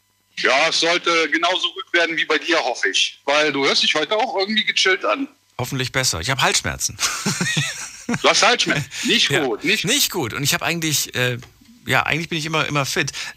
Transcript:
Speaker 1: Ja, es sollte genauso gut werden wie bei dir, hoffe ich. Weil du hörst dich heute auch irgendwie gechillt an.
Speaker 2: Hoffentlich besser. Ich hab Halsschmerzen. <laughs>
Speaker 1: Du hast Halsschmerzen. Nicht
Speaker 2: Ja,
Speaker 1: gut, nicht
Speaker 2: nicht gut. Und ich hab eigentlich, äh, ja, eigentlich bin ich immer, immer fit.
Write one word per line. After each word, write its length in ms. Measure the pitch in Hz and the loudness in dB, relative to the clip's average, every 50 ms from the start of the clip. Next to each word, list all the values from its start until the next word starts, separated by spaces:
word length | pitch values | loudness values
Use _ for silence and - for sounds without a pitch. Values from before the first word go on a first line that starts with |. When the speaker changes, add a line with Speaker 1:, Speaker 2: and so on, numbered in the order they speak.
| _ _ _ _ _ _ - | _ _ _ _ _ _ -6
Speaker 1:
Ja, 320 | - - - 127 139 160 160 | 0 2 2 4 4 2 2
es 100 | 139 - | 2 0
sollte 500 | 165 165 175 175 - 175 170 165 160 151 | 0 2 0 0 2 2 2 2 2 2
genauso 420 | 147 160 170 175 185 175 - - - | 0 2 2 2 0 0 -2 -4 -6
gut 180 | - - _ - | -6 -6 _ 0
werden 220 | 175 170 165 165 | 2 2 2 0
wie 80 | 156 165 | -2 0
bei 120 | 156 156 | 0 0
dir, 220 | 151 147 165 165 156 | 0 2 2 2 2
hoffe 300 | 120 127 117 - - 101 | 2 0 -2 -2 -2 0
ich. 300 | 92 - - - - - - | 0 0 0 -2 -4 -6 -2
Weil 260 | 135 143 151 151 151 | 0 2 2 2 2
du 140 | 139 139 139 | 2 2 2
hörst 180 | 156 - - - | 2 2 2 2
dich 100 | - - | 2 2
heute 200 | 151 156 - 220 | 0 0 0 0
auch 200 | 214 247 226 175 | 0 0 0 0
irgendwie 260 | 196 190 202 220 214 208 | -2 -2 0 0 -2 0
gechillt 380 | - - - - 190 190 190 - | 0 0 2 2 2 2 2 2
an. 220 | - - 98 277 - _ _ _ _ _ | 0 0 0 -2 -6 _ _ _ _ _
Speaker 2:
Hoffentlich 340 | - 120 - 139 127 131 123 | -8 -6 -4 -4 -4 -4 -2
besser. 280 | - 135 127 - - 82 | -2 0 0 0 0 -2
Ich 80 | 82 - | -2 -2
hab 120 | 135 127 | 0 2
Halsschmerzen. 560 | 156 190 196 - - 87 67 - - - - - - | 2 2 2 0 -2 -2 -4 -4 -4 -6 -4 -2 -4
<laughs> 40 | - - - - - 147 - 180 - - 156 - - - - - - - - - - 240 - | -2 -2 -2 -2 -2 -2 -2 -2 -2 0 0 -2 -2 -4 -8 -12 -14 -16 -12 -6 -6 -2 2
Speaker 1:
Du 60 | - | 2
hast 160 | 135 165 - 190 | 4 4 6 4
Halsschmerzen. 460 | 214 247 233 - 175 160 151 - - - - - | 4 4 2 2 0 0 -2 -2 -6 -8 -4 0
Nicht 260 | 233 202 240 - - | 2 2 2 2 2
Speaker 2:
Ja, 160 | 143 135 143 | 2 2 2
Speaker 1:
gut, 180 | 127 104 98 - | 0 -2 -2 0
nicht 220 | 160 208 214 - | 0 0 0 0
Speaker 2:
nicht 260 | 180 269 285 - - | 0 2 2 0 0
gut. 220 | - 185 - - - | -2 -2 -4 -4 -4
Und 100 | 131 143 | -2 -2
ich 100 | 139 170 | 0 0
hab 100 | 170 - | 0 0
eigentlich, 520 | 143 170 170 160 160 147 - - - - | -2 -2 -2 -2 -2 0 -2 -2 -2 -2
äh, 220 | 120 123 123 123 120 127 - - _ - - - - - | -2 -2 -2 -2 -4 -10 -14 -20 _ -20 -20 -20 -10 -2
ja, 180 | 120 127 123 - | 0 2 2 2
eigentlich 240 | - - 156 170 | 2 0 -2 -2
bin 100 | - 175 | -4 -4
ich 80 | 160 147 | -4 -4
immer, 200 | 160 160 156 139 | -2 0 0 0
immer 200 | - 147 147 135 | 0 0 -2 0
fit. 280 | 131 - 190 156 139 - - - - - | 0 0 -2 -2 -2 -4 -10 -10 -10 -6